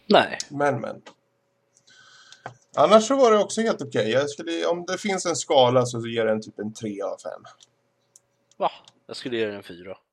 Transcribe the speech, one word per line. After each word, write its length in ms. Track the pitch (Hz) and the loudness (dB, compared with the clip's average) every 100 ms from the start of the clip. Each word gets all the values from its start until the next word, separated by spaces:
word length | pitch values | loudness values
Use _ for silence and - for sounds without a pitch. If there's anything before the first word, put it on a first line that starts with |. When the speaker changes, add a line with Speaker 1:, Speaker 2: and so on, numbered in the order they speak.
| - | 2
Speaker 1:
Nej. 320 | - 113 - - | 2 2 -4 -10
Speaker 2:
Men, 320 | 143 143 123 | -4 -2 -2
men. 200 | - - - - _ _ _ _ _ _ _ - - - - - - - _ - | -6 -12 -18 -20 _ _ _ _ _ _ _ -20 -20 -20 -20 -20 -20 -20 _ 2
Annars 320 | 156 220 220 | 6 6 6
så 80 | 269 | 4
var 160 | 240 | 6
det 60 | 214 | 4
också 240 | 202 - | 2 -2
helt 200 | 220 - | -2 -4
okej. 280 | 123 123 107 | -4 -2 0
Jag 180 | 123 147 | 0 0
skulle, 360 | - 165 165 165 | -4 -8 -4 -2
om 200 | 175 170 | -2 -4
det 120 | 180 | -6
finns 280 | 208 190 175 | -4 -4 -4
en 100 | 160 | -4
skala 500 | - 147 123 127 123 | 2 4 6 4 0
så 220 | 120 117 | -4 -6
ger 180 | 117 110 | -2 0
den 160 | 107 | -2
typ 180 | 107 - | -4 -10
en 140 | 104 | -10
tre 280 | 110 110 98 | -8 -10 -8
av 160 | 98 98 | -8 -8
fem. 260 | 85 - - - _ _ _ _ _ - _ _ _ - | -12 -14 -18 -20 _ _ _ _ _ -20 _ _ _ -4
Speaker 1:
Va? 140 | 180 - - _ - | -4 -4 -20 _ -18
Jag 80 | 113 | -12
skulle 220 | 135 117 | -6 -4
ge 80 | 110 | -4
den 100 | 101 | -6
en 80 | |
fyra. 340 | 98 87 92 95 _ | -14 -18 -16 -18 _